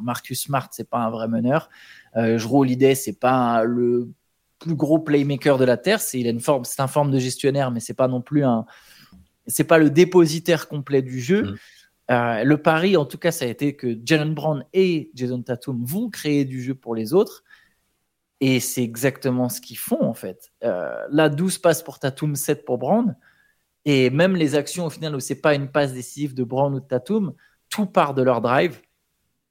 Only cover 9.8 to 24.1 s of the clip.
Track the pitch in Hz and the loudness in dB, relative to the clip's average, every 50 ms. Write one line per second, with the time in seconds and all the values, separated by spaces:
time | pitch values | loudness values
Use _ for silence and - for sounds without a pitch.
9.8 | 156 147 143 156 180 160 170 185 170 151 156 170 - - 170 147 - - 151 147 | 6 6 6 6 6 6 6 4 4 4 2 -4 0 0 0 0 0 -6 -8 -8
10.8 | 135 - 139 135 131 127 127 127 120 127 190 208 - 101 101 - - - - _ | -6 0 0 0 0 -2 -6 -6 0 0 2 2 0 -2 -6 -12 -16 -20 -20 _
11.8 | _ _ _ _ _ - 123 120 120 117 117 107 117 139 151 147 151 170 160 160 | _ _ _ _ _ 0 0 0 2 0 0 0 2 2 2 4 4 2 2 4
12.8 | 175 202 190 165 143 - - 156 - 170 165 - 135 120 110 - 143 147 139 - | 2 4 2 2 2 0 -6 -4 -2 -2 -2 -2 -4 -4 -4 -2 -4 -4 -4 -4
13.8 | - 123 113 110 117 - 165 151 151 156 156 147 - 156 151 135 120 _ - 190 | -6 -6 -6 -4 0 0 2 2 2 0 -4 -2 -2 -2 -2 -4 -4 _ 0 2
14.8 | 190 180 170 156 131 - - 127 127 123 127 123 117 - 123 117 - 143 131 117 | 2 2 2 -2 -4 -8 -8 -6 -6 -4 -4 -6 -4 -6 -6 -6 -6 -6 -6 -6
15.8 | 120 123 156 208 247 226 - - - 151 147 143 139 131 131 131 123 131 135 135 | -4 -4 -4 -4 -6 -6 -8 -6 -4 0 0 0 0 -2 -4 -8 -6 -6 -8 -8
16.8 | - 117 117 113 113 107 143 190 233 - - - _ _ - _ _ _ _ _ | -6 -6 -6 -4 -2 0 2 2 2 0 -4 -20 _ _ -20 _ _ _ _ _
17.8 | _ _ _ _ _ _ _ _ _ _ _ - 135 131 131 123 117 - - 131 | _ _ _ _ _ _ _ _ _ _ _ -2 0 2 2 0 0 -4 -4 -4
18.8 | 123 113 117 113 127 139 131 - - 135 123 127 127 123 120 - - - 120 - | -4 -4 -4 -2 -2 -2 -2 -2 -4 -2 0 0 -2 -2 -4 -8 -12 -16 -14 -10
19.8 | - - 233 320 247 - - - - 95 92 - - - _ - - 117 92 90 | -6 -4 -2 0 0 -2 -4 -6 -10 -14 -14 -14 -20 -20 _ -6 -4 -4 -2 -2
20.8 | 82 64 58 55 53 - 139 151 156 151 143 143 180 190 180 - - 175 156 - | -4 -6 -8 -8 -6 -2 2 4 4 4 2 0 -2 -2 -2 0 2 2 2 2
21.8 | - - - - - 135 135 - 156 151 143 135 - - 147 147 - - 127 117 | -2 -12 -12 -6 -6 -6 -4 -4 -4 -4 -4 -4 -2 -2 -4 -4 -2 -6 -4 -2
22.8 | 127 139 190 226 254 208 127 _ _ _ _ _ _ _ _ _ _ _ _ _ | 0 0 2 2 2 0 -4 _ _ _ _ _ _ _ _ _ _ _ _ _
23.8 | - 151 143 135 127 123 | 0 2 4 4 4 4